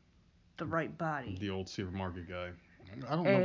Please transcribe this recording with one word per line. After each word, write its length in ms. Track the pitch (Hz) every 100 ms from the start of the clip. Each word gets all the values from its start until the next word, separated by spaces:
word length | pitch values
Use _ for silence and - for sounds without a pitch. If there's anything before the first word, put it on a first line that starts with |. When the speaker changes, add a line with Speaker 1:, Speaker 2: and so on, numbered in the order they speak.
| _ - - - - -
Speaker 1:
the 80 | 156
right 300 | 165 135 156
body. 400 | 165 143 120 92
Speaker 2:
The 100 | 101
old 180 | 95 95
supermarket 600 | - 92 95 92 90 85
guy. 220 | 90 90 85 - - - 120 131
I 80 | 160
don't 80 |
know 80 | 175
why 60 | 190